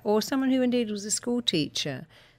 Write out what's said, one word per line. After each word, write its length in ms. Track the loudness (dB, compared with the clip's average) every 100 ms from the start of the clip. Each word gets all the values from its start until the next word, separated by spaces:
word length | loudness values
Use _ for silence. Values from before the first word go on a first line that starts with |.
or 160 | 2 2
someone 300 | 2 0 2
who 100 | 2
indeed 300 | 4 2 0
was 160 | -4 -4
a 40 |
school 300 | -4 -2 -2
teacher, 680 | 0 0 0 -2 -4 -6 -12 -20 -20